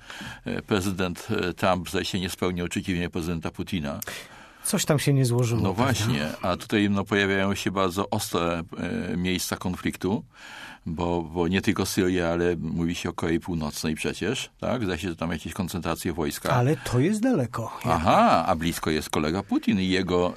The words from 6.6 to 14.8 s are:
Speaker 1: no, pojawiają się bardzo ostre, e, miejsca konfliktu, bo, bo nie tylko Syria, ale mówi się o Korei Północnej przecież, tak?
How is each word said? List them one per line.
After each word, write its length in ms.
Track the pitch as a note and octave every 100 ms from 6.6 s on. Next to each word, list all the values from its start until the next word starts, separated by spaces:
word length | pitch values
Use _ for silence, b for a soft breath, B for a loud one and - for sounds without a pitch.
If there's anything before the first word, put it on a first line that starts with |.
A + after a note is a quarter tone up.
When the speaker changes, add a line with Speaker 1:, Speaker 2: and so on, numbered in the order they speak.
| - A2 G2+
Speaker 1:
no, 140 | G2+
pojawiają 500 | F#2+ G2+ G2 G2 G2
się 160 | G2 G#2
bardzo 400 | F#2+ F#2+ F#2 -
ostre, 520 | G#2+ - F2 E2+ E2+ E2+ - F2+ F#2 F2
e, 40 | F2+
miejsca 400 | F2+ F#2 - G2
konfliktu, 680 | F#2 F2+ E2+ - F#2 C3 - B B B B B -
bo, 360 | D#2+ F2 F2
bo 260 | D#2 F2 E2+
nie 120 | F#2+
tylko 240 | G2+ F2+ F2
Syria, 420 | - F#2 F#2 E2+
ale 280 | E2+ F2 E2+
mówi 380 | D#2+ E2 E2+
się 140 | E2+ A2+
o 40 |
Korei 280 | - E2+ E2
Północnej 540 | - E2 D2+ - D#2+
przecież, 560 | D#2 D#2 - F#2 C3+ - _
tak? 240 | F2+ B2+